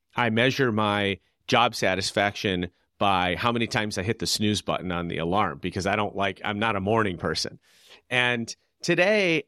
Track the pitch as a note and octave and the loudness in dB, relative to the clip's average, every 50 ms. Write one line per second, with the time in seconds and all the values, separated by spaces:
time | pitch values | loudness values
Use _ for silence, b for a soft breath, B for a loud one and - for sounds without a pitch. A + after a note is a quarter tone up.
0 | _ _ - A#2+ A#2+ A2+ A2 A#2 B2 C3+ B2+ - C3+ A#2+ G#2+ A2 G#2+ G#2 G#2 G#2 | _ _ -2 0 0 2 4 4 2 2 2 2 0 2 2 2 2 2 2 2
1 | G2+ G2 F#2+ - _ _ _ _ _ - B2+ A#2 A#2+ A#2+ A#2 - - F#2+ F#2+ F#2 | 0 -2 -2 -4 _ _ _ _ _ 2 4 4 4 4 2 0 0 0 0 0
2 | - - - G#2+ G2+ G2+ - - - G2+ F#2 F2 F2 F2 _ _ _ _ _ - | -2 -2 0 2 2 2 0 -2 -2 -2 -2 -2 -2 -6 _ _ _ _ _ 0
3 | G#2 G2+ F#2+ F2+ F2+ F2+ F2 E2 A#2+ A#2+ A#2 A#2 A#2 G2+ - A#2 G#2+ G#2+ F#2+ G2+ | 2 2 2 2 2 0 0 0 0 0 0 0 -2 0 0 -2 -2 -2 -4 -4
4 | F2+ A2+ A2+ - - - - - A2 G#2 G#2 G2 - - D#2 - E2 F2+ F2 E2+ | -2 -2 -2 -2 -2 -4 -2 0 0 0 0 0 -2 -2 -4 -4 -2 -4 -4 -4
5 | E2+ E2+ - - E2 E2+ F#2 G#2 G2+ E2+ C#2+ C#2+ - F2+ - G2 E2+ G2 G2+ G#2+ | -4 -4 -4 -4 -2 0 0 0 0 0 -4 -6 -8 -6 -4 -2 -2 0 0 0
6 | G#2 F#2 - F#2 G2 G2 F#2 - - G#2 G#2 G#2 A2 A2+ G#2+ G2 F#2+ G#2 A2+ A2+ | -2 -2 -2 -2 -2 -2 -4 -4 -6 -6 -4 -2 -2 0 0 -2 0 2 2 2
7 | A2 G2 F2 D#2+ - E2 D#2+ - - - - - b b b b b b b b | 2 0 -2 -4 -4 -4 -2 -2 -4 -8 -10 -14 b b b b b b b b
8 | b b B2 B2 B2 B2 B2 A#2 A2+ - - _ _ _ _ _ - E3+ F3 F3 | b b 0 0 2 2 0 -2 -4 -8 -10 _ _ _ _ _ -2 0 2 4
9 | F3 G3+ G#3+ G#3 F#3+ F3 D#3+ D3+ - | 4 4 4 2 2 2 0 0 -2